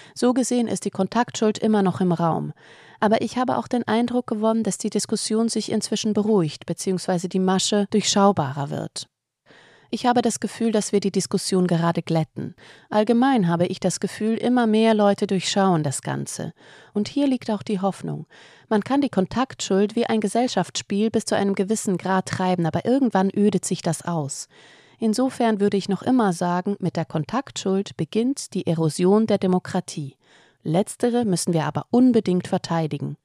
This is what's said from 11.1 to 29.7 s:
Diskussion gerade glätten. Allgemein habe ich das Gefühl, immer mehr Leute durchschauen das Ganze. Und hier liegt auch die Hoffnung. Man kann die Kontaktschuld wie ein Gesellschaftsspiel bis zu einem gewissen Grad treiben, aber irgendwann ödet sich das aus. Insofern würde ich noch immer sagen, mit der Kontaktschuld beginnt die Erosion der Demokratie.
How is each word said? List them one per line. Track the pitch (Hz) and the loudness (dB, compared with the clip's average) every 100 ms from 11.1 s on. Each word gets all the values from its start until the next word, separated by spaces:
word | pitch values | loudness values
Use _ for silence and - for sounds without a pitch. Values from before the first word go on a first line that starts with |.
Diskussion | 190 - 196 - 185 175 | -2 0 -2 0 2 2
gerade | 170 170 170 | 2 2 0
glätten. | - 160 156 - - - - - - | 0 -2 -2 -6 -10 -12 -20 -20 -2
Allgemein | 214 214 233 262 254 175 | 0 4 4 4 4 2
habe | 170 175 | 2 0
ich | 185 | 0
das | 185 - | -2 -2
Gefühl, | 190 - 220 226 | -6 -2 -2 0
immer | 240 247 233 | 2 2 4
mehr | 214 226 | 4 4
Leute | 214 202 196 202 | 6 4 2 0
durchschauen | 196 - 202 190 165 | -2 0 2 2 2
das | 143 - | 0 -4
Ganze. | - 135 135 - 165 - - - - | -6 -6 -8 -8 -10 -12 -20 -20 -8
Und | 208 208 | -6 -4
hier | 277 285 | 0 0
liegt | 254 - | 0 -2
auch | 208 | -6
die | - 196 | -4 -2
Hoffnung. | 190 - 165 151 - - - - - | -2 -4 -8 -10 -12 -20 -20 -18 -2
Man | 208 | -2
kann | - 277 | 2 0
die | 277 | 2
Kontaktschuld | - 185 226 262 - - 190 208 233 | 0 0 0 -4 -4 -2 2 2 0
wie | 233 | -2
ein | 220 | 0
Gesellschaftsspiel | 208 233 254 196 170 - - 202 220 | 0 0 0 0 -2 -6 -4 0 0
bis | 220 | 0
zu | - | 0
einem | 196 196 196 | 0 0 0
gewissen | 190 220 - 180 | -2 -2 -2 -2
Grad | 185 190 - | 0 0 0
treiben, | - 185 180 165 | -2 0 2 2
aber | - | 0
irgendwann | - 269 247 190 190 | 2 2 4 2 2
ödet | 202 208 196 | 4 2 2
sich | - 180 | -2 -4
das | 165 156 | -2 -4
aus. | - 170 139 - - - - - _ - | -4 -4 -4 -8 -14 -20 -20 -20 _ -4
Insofern | 220 214 254 - 233 202 | -2 0 0 0 0 2
würde | 202 202 | 2 0
ich | 190 | -2
noch | 190 | -2
immer | - 254 208 | 2 2 2
sagen, | 170 175 180 202 202 | 0 0 -2 -2 -4
mit | 175 | -4
der | - | -4
Kontaktschuld | 160 160 151 247 - - 196 190 196 - | -4 -4 -2 -4 -6 -6 -2 -2 -2 -6
beginnt | 160 214 240 277 - | -4 -2 -2 -2 -6
die | 185 - | -6 -2
Erosion | 165 160 165 180 208 220 | 0 0 2 4 4 4
der | 202 | 2
Demokratie. | 185 180 - | 2 0 0